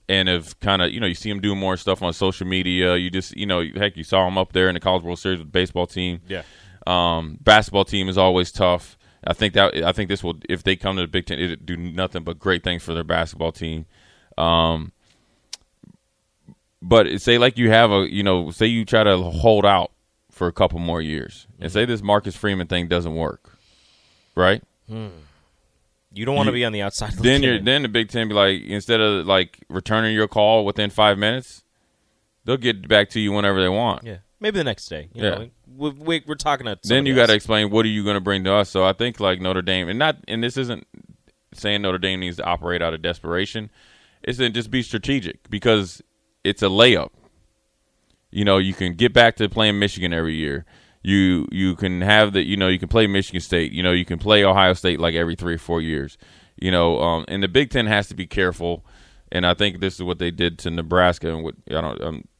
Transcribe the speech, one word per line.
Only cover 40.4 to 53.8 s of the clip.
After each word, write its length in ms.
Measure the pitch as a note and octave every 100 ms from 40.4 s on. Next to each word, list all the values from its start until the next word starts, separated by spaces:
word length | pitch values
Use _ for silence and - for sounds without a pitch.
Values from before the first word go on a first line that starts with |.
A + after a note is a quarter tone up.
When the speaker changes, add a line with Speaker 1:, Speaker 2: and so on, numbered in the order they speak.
Speaker 1:
this 140 | A#2 C3+
isn't 280 | B2 A2 - - - _ _ _ _
saying 280 | - G#2 G#2
Notre 160 | G2 F#2
Dame 220 | F#2+ F#2
needs 180 | F2+ F2
to 60 | -
operate 360 | F2 E2+ F2
out 120 | E2
of 80 | D#2+
desperation. 720 | E2+ E2 E2 E2+ G2+ A2+ G#2 _ _ _ _ _
It's 160 | - B2
to 100 | B2
just 200 | A2+ A2
be 120 | B2+
strategic, 680 | A#2 A2 B2+ C3+ F2 - -
because 520 | G#2+ A#2+ A2 F#2 - _ _ _ _
it's 180 | - G#2
a 60 | G2
layup. 420 | F#2+ B2 G2 - - _ _ _ _ _ _ _ _ _ _ _
You 160 | F#2+ G2+
know, 120 | F#2+
you 160 | F#2+
can 200 | F#2 F2+
get 200 | E2+ A#2
back 220 | B2 A#2 -
to 100 | G#2
playing 300 | A2+ G#2+ G2+
Michigan 340 | G2+ F#2+ F2+
every 220 | E2+ E2 D#2+
year. 300 | D2+ C#2+ - _ _ _
You, 440 | F#2 G2 F#2+ F2+ -
you 240 | F#2 F#2 E2
can 260 | G2 F2+
have 320 | F#2+ G#2+ G#2+
the, 80 | G2
you 120 | E2+ G2
know, 100 | F#2
you 120 | F#2
can 80 | F#2
play 180 | A2+ G#2+
Michigan 340 | G2 F#2+ F2+
State. 300 | - F2 D2+
You 100 | C2+